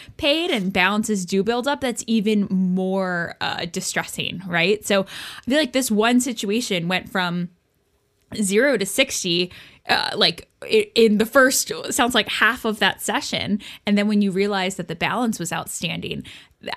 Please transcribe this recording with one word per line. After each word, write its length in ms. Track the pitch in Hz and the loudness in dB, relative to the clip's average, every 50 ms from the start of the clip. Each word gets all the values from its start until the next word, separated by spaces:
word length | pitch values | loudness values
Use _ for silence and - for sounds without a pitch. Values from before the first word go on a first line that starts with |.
| - - - | -20 -18 -8
paid 340 | - 320 285 294 320 339 370 | -2 0 2 2 2 2 0
and 220 | 311 220 180 190 196 | 0 0 0 0 2
balances 520 | 185 180 190 208 214 220 - 214 196 180 | 2 2 4 2 0 0 0 -2 -2 -2
do 160 | 170 196 196 | 0 0 0
build 240 | 190 220 233 247 233 | 2 0 0 0 0
up, 120 | 277 285 277 | -2 -2 -2
that's 240 | 269 247 233 - - | -2 -4 -4 -4 -2
even 420 | - 226 226 190 220 220 208 196 - | 0 0 2 2 2 2 2 2 2
more, 840 | 190 185 190 180 185 190 185 185 190 196 190 185 180 170 170 - - - | 0 0 2 2 2 0 0 0 0 -2 -2 -2 -2 -4 -4 -6 -6 -6
uh, 260 | - - - - - | -6 -4 -4 -4 -6
distressing, 800 | 170 - 185 180 - - 175 165 - - - - - 170 175 185 | -6 -6 -6 -6 -4 -4 -6 -6 -6 -6 -8 -6 -6 -8 -8 -6
right? 400 | 185 175 170 165 185 214 - - | -4 0 2 2 2 2 0 0
So 180 | - 208 202 - - - - - - - - - | 0 0 0 0 -2 -8 -14 -14 -14 -16 -10 -4
I 20 | 233 | 0
feel 80 | 262 | 0
like 140 | 311 302 247 - | 2 2 2 0
this 160 | 262 247 - | 0 0 2
one 300 | 214 202 214 233 247 247 | 2 2 4 4 4 4
situation 680 | 247 277 233 - - 196 208 233 240 - 202 175 165 170 | 2 0 -2 -4 -2 -2 -2 -2 0 -2 -2 -2 0 0
went 200 | 185 180 - - | -2 -2 -4 -4
from 400 | - 190 180 175 175 175 175 175 _ _ _ _ _ _ _ _ _ _ _ _ _ _ _ - - | -4 -2 -2 -2 -2 -4 -4 -6 _ _ _ _ _ _ _ _ _ _ _ _ _ _ _ -8 -6
zero 420 | - 208 185 202 208 262 294 262 | -4 -2 2 4 4 4 4 4
to 80 | 208 196 | 2 0
sixty, 680 | 190 - - 269 269 - - - 180 170 175 180 175 - - - - - _ _ | 0 2 2 2 2 -2 -4 -2 0 0 0 0 -2 -6 -14 -20 -20 -20 _ _
uh, 240 | - 233 - - - - | -2 0 0 0 -2 0
like, 320 | 170 - 233 170 - - _ _ _ | 0 2 0 0 -2 -10 _ _ _
i-, 300 | - 73 - 220 - - - | -2 2 2 2 2 2 4
in 240 | 233 226 226 214 | 4 6 6 6
the 80 | 202 226 | 4 2
first, 460 | 233 - 277 254 269 269 - - - - - - - | 4 4 6 6 6 4 0 -2 -4 -8 -8 -8 -4
sounds 240 | - - 247 240 247 | -2 0 0 2 2
like 160 | 214 208 - | 0 0 0
half 340 | - - 226 214 240 240 - | 0 2 2 2 2 0 -2
of 140 | 226 208 | -4 0
that 240 | - 208 190 - - | 2 0 0 0 -2
session. 580 | - - 202 277 - - - - - - 202 208 - - - - - | -4 -4 -2 -2 -4 -4 -6 -4 -2 -2 -4 -4 -4 -8 -18 -8 -2
And 100 | 208 208 | 0 2
then 100 | 202 208 | 2 2
when 140 | 214 214 208 | 4 4 2
you 80 | 208 196 | 2 2
realize 460 | 180 190 202 202 208 190 185 185 185 | 2 2 0 0 0 0 -2 -2 -4
that 120 | - 170 | -6 -8
the 80 | - 165 | -8 -6
balance 440 | 170 175 147 156 220 254 240 - - | -4 -2 -2 0 0 0 -2 -2 -2
was 120 | 170 165 | -4 -6
outstanding, 680 | 165 165 - - - - 180 170 165 165 - - - - - - - - - _ _ _ | -6 -6 -6 -8 -8 -6 -6 -6 -6 -6 -8 -8 -8 -10 -10 -12 -16 -20 -20 _ _ _
th-, 100 | - - - | -12 -10 -10